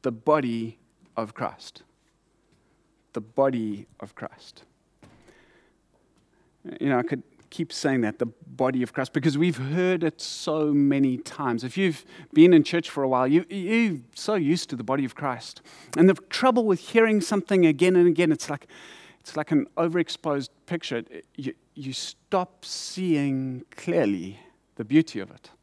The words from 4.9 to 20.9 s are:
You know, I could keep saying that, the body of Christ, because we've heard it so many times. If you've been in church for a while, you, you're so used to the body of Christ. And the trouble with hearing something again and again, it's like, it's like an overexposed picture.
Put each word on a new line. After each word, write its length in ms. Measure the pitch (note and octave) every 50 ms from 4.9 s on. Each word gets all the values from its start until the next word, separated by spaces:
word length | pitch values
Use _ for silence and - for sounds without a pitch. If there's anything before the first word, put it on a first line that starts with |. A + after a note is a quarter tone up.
| _ _ - - _ _ _ - _ _ _ _ _ _ _ _ _ _ _ _ _ _ _ _ _ _ _ _ _ _ _ _ _ _ _ - - -
You 80 | - C#3+
know, 80 | C3+
I 60 | B2 B2+
could 200 | E3+ D3 B2+ - _ _ _ _ _
keep 220 | - - E3 -
saying 300 | - - - C#3+ C3+ B2+
that, 160 | A2+ G#2+ G#2+
the 80 | - A#2+ A#2 - _ -
body 340 | - B2+ - C3 C3 C3 B2+
of 120 | B2 - -
Christ, 200 | - C3 - -
because 240 | C#3+ C3 D#3 C3+
we've 200 | C#3+ E3 F3+ D#3
heard 460 | B2 C3 C3+ D3+ F3+ F3+ F#3 F#3 E3+ -
it 160 | D#3 - -
so 540 | - - - - - F3+ D#3 D#3+ D3+ D3+ C#3+
many 440 | C#3+ C#3+ C#3 C#3 C#3 C#3 C3 B2+
times. 460 | A#2+ - - - - C#3+ B2+ A#2 A2+ B2
If 140 | B2+ -
you've 260 | F#3 G3 F3+ D#3 - - - - - - _ -
been 200 | D3+ E3 F3+ F3
in 100 | D#3+ C#3+
church 260 | - - E3+ E3 -
for 140 | - D3 C#3
a 40 |
while, 200 | C3 C3 B2 B2+
you, 180 | C3 D3 E3+ F#3+
you're 520 | - G3 G3 F3+ F#3+ A3 A3+ A#3 G#3+ E3+ C3+ A#2+ _ _
so 200 | - - - A3
used 340 | G3 D#3 C#3 F3 F3 - -
to 40 | C#3+
the 80 | A#2 A2+
body 220 | A2 C3 C#3 C3+
of 100 | B2 -
Christ. 460 | - D3 C#3 B2 A#2 - - - - _ - - - - - -
And 120 | D3+ E3+ F#3+
the 60 | F3+ - - _
trouble 360 | - - B3+ C4 A#3+ B3 A3+
with 140 | G#3+ F#3 E3+
hearing 420 | - - - A3+ A3+ A3 G#3+ G#3
something 440 | E3+ - A3 G3+ F#3 - G3+ F#3+ F3
again 300 | D#3+ D3+ C3 F3+ F#3 F#3
and 120 | F3+ F3
again, 240 | F3 D#3+ E3 F3 D#3+
it's 180 | D#3 - - -
like, 180 | D3 C#3 - _ - - - - - - - - - _
it's 180 | _ - -
like 140 | D3+ D3 -
an 160 | D#3+ D3 - - _
overexposed 720 | - E3+ E3+ D#3+ F3+ E3 - - - - D#3+ C#3+ C#3+ C3 - _ _ _
picture. 320 | - F3 D#3+ - -